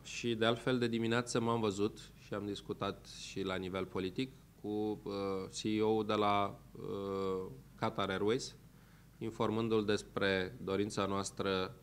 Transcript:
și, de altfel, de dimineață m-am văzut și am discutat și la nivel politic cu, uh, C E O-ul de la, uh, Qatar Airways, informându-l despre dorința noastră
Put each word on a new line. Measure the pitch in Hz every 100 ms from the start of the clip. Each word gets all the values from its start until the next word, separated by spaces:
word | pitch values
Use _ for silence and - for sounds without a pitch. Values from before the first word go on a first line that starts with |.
și, | - - 120
de | 113
altfel, | 110 120 - 127
de | 117
dimineață | 113 113 117 120 127
m-am | 113 117
văzut | 110 98 107 - - - -
și |
am | 104 104
discutat | 98 - 104 98 98 -
și | - - 98
la | 95
nivel | 92 92 95
politic | 92 98 92 90 131 - - -
cu, | 104
uh, | 104 107 107 98 101 98 95 95
C | -
E | 110 107
O-ul | 107 110 104
de |
la, | 107 104 101 101 - -
uh, | - 98 101 98 98 98 92 92 - -
Qatar | - 113 110 98
Airways, | 95 101 127 - - - - - - - -
informându-l | 113 113 110 107 113 110
despre | 104 104 - - 98 95 92 123
dorința | 92 98 104 - 98
noastră | 98 95 - 98 95 92 -